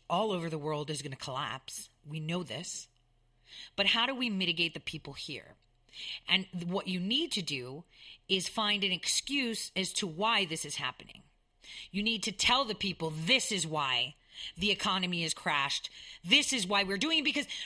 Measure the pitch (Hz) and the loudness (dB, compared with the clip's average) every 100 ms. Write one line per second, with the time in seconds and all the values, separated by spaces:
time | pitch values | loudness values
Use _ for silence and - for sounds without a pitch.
0 | - 175 220 185 165 156 147 151 147 147 | 0 2 2 0 -2 -2 -2 -2 -2 -4
1 | 147 131 - 131 135 131 - - - _ | -6 -8 -6 -4 -4 -6 -8 -12 -12 _
2 | 151 156 156 175 180 123 180 - - _ | -10 -6 -2 -2 -4 -8 -8 -10 -12 _
3 | _ _ _ _ - - - - 196 233 | _ _ _ _ -20 -18 -4 2 4 4
4 | 247 254 247 196 180 165 165 156 - 156 | 4 2 0 2 2 2 0 -2 -8 -8
5 | - 139 - 123 - - _ _ _ - | -10 -12 -10 -10 -12 -20 _ _ _ -12
6 | - - - 185 190 180 175 190 185 185 | -10 -6 2 2 2 -6 -2 0 0 0
7 | 185 262 330 - 165 139 123 139 - - | 0 0 0 -2 -2 -4 -6 -10 -14 -20
8 | - - - 190 - - 208 208 196 180 | -20 -12 0 0 2 0 2 2 2 0
9 | - - - 277 240 214 - 185 185 - | 0 0 0 0 0 -2 -4 -2 -2 -2
10 | 196 156 214 220 180 160 147 - 131 - | -2 0 2 2 2 -2 -4 -4 -6 -6
11 | - - - _ _ _ - - - 190 | -14 -20 -20 _ _ _ -18 -16 -6 -2
12 | 214 226 220 196 - 247 247 208 202 170 | 0 0 -2 2 4 4 4 -2 -4 -2
13 | 160 156 160 254 - 196 165 151 139 123 | -4 0 4 4 4 0 0 0 2 2
14 | 123 - _ - - - 202 190 214 190 | 0 -6 _ -12 -12 0 0 2 2 2
15 | 180 175 160 - 180 147 139 - - - | 2 0 0 0 2 2 2 0 -4 -12
16 | - - 170 277 277 262 180 202 190 202 | -16 -10 4 6 6 0 2 2 2 2
17 | 302 320 294 285 - - | 2 2 2 0 -2 -6